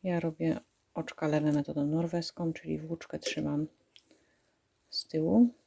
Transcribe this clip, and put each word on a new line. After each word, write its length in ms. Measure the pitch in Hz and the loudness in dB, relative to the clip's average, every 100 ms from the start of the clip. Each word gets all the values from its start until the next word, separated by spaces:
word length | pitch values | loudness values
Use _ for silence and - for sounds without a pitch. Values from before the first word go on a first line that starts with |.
Ja 160 | 185 175 | 0 0
robię 400 | 165 160 165 - - _ _ | 0 0 -2 -2 -6 _ _
oczka 340 | - 156 - 156 | -8 -8 -4 0
lewe 240 | 151 151 | 2 2
metodą 340 | 147 143 147 143 | 0 0 -2 0
norweską, 680 | 156 165 170 165 - 170 | 0 0 -2 -4 -6 -6
czyli 260 | 160 160 156 | -4 -6 -6
włóczkę 400 | 160 165 - 156 | -6 -10 -8 -8
trzymam 480 | - - 151 147 156 _ _ - _ _ _ _ _ _ _ _ _ | -6 -4 -2 -2 -4 _ _ -20 _ _ _ _ _ _ _ _ _
z 180 | - - | -10 -4
tyłu. 420 | 160 160 202 240 - | 0 4 6 6 4